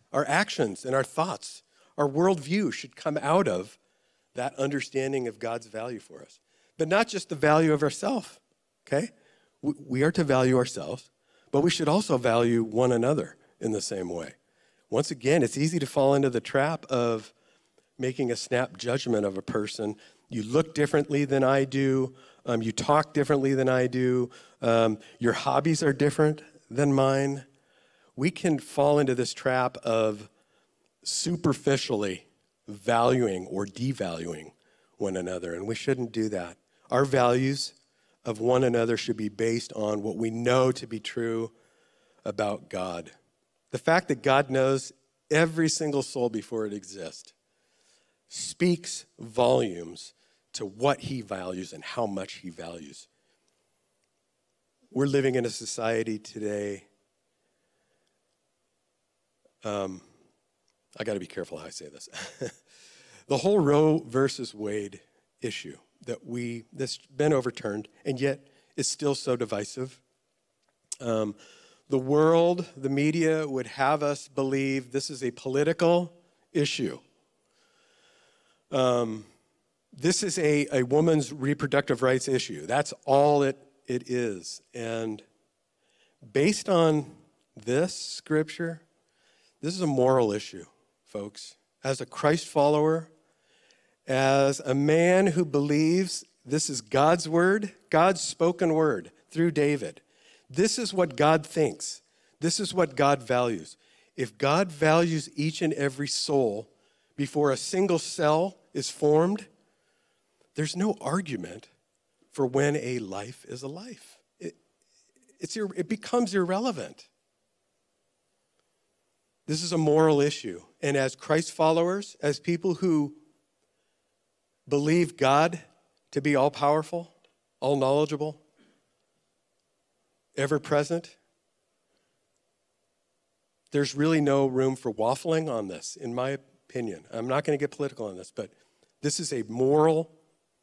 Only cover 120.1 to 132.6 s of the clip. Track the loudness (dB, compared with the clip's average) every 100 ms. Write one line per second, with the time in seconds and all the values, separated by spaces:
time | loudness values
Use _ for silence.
120.1 | 6 2 0 -10 -12 -16 -6 -2 0 0
121.1 | -4 0 0 0 2 4 4 2 -2 -8
122.1 | -4 -4 -2 -2 -2 0 0 2 2 0
123.1 | -6 _ _ _ _ _ _ _ _ _
124.1 | _ _ _ _ _ -2 0 2 2 0
125.1 | 0 4 4 2 -2 -14 _ _ _ _
126.1 | -4 0 2 2 2 2 2 -2 -8 -10
127.1 | _ _ _ _ -6 -2 0 2 2 0
128.1 | -4 -6 -10 _ _ _ _ _ _ _
129.1 | _ _ _ _ _ _ _ _ _ _
130.1 | _ _ -4 -2 -2 0 0 0 -4 -6
131.1 | _ _ _ _ _ _ _ _ _ _
132.1 | _ _ _ _ _